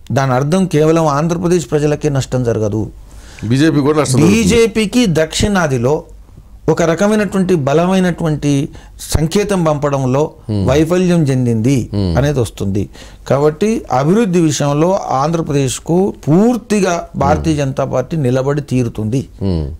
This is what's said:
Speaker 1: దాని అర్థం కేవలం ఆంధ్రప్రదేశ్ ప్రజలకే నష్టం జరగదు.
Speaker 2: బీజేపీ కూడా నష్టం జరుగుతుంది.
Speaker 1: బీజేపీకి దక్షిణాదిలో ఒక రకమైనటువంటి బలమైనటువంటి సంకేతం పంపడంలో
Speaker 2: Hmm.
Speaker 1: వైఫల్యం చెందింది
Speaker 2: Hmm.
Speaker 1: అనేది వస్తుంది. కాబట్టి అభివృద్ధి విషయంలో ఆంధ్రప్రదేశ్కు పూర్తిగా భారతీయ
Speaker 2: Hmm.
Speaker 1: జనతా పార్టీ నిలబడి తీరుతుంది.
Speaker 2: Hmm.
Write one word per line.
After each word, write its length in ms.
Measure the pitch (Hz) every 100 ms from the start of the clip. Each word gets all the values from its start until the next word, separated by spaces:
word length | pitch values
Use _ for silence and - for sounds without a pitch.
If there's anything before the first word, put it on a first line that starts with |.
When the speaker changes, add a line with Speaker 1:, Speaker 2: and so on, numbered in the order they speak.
| -
Speaker 1:
దాని 200 | 123 135
అర్థం 340 | 127 143 190 185
కేవలం 400 | 147 156 165 156
ఆంధ్రప్రదేశ్ 640 | 139 165 170 175 180 135
ప్రజలకే 380 | 147 147 151 151
నష్టం 360 | 135 - 127
జరగదు. 460 | 117 107 107 110 - - - - - -
Speaker 2:
బీజేపీ 360 | 107 131 160 147
కూడా 200 | 139 156
నష్టం 180 | 131 127
జరుగుతుంది. 240 | 170 220
Speaker 1:
బీజేపీకి 640 | 226 233 226 226 202 247 226
దక్షిణాదిలో 960 | 156 156 - 208 196 156 131 123 160 - - - - - - -
ఒక 140 | 160
రకమైనటువంటి 720 | 165 165 202 214 202 190 180
బలమైనటువంటి 1120 | 175 135 151 175 190 180 160 165 147 147 139 147 - - -
సంకేతం 640 | - - 156 202 202 190
పంపడంలో 680 | 160 143 147 135 127 135 156 - -
Speaker 2:
Hmm. 160 | 104 92
Speaker 1:
వైఫల్యం 560 | 143 160 180 180 175
చెందింది 680 | 139 131 120 113 117 135 -
Speaker 2:
Hmm. 240 | 101 92 85
Speaker 1:
అనేది 220 | 143 139
వస్తుంది. 480 | 110 - 98 98 92 - - - -
కాబట్టి 520 | 135 151 156 208 233 -
అభివృద్ధి 480 | 127 147 208 220 175
విషయంలో 520 | 160 135 143 143 170
ఆంధ్రప్రదేశ్కు 1200 | 190 - 131 151 165 156 143 131 - - 175 208 214 139
పూర్తిగా 800 | 170 233 240 - 208 185 170 - 131
భారతీయ 360 | 139 156 160
Speaker 2:
Hmm. 120 | 147
Speaker 1:
జనతా 200 | 135 135
పార్టీ 320 | 135 127 127 165
నిలబడి 440 | 123 131 135 147
తీరుతుంది. 680 | 139 127 117 - 107 131 - -
Speaker 2:
Hmm. 220 | 98 82 71